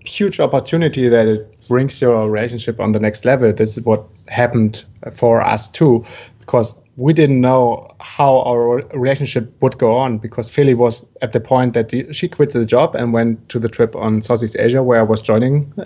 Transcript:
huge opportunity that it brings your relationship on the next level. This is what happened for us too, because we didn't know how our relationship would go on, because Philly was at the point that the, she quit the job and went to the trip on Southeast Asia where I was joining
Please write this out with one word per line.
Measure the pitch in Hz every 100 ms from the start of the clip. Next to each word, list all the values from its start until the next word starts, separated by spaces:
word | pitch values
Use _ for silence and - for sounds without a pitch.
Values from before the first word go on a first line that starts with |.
| -
huge | - 202 -
opportunity | 139 139 - 165 160 135 123
that | 117 110
it | 107 107 _ -
brings | 123 135 -
your | 127 117 107
relationship | 107 117 120 113 113
on | 104
the | 107
next | 107 - 120
level. | 131 117
This | 104 110 113
is |
what | 113 107 - _ -
happened | - 123 120 110 110 - - -
for | - 120 113
us | 101 110 -
too, | - 156 117 113 - - -
because | - 123 110 - _ -
we | 127
didn't | 143 147 131
know | 127 131 120 113 - -
how | - - 139 131
our | 127 120 120 123 -
relationship | 139 127 143 139 131 110 _
would | 131 127
go | 120 120
on, | 131 110
because | 110 - 113
Philly | - 139
was | 120 120 113 - -
at | 123
the | 123
point | - 127 127
that | 117 113
the, | 123 135
she | 147 170
quit | - 147
the | 123 113
job | 123 156
and | 120 120
went | 113 117 113 -
to | 120
the | 113
trip | - 113
on | - 110 110
Southeast | 110 117 113 -
Asia | 117 131
where | 127 117
I |
was | 110 110
joining | - 110 127 143 143 -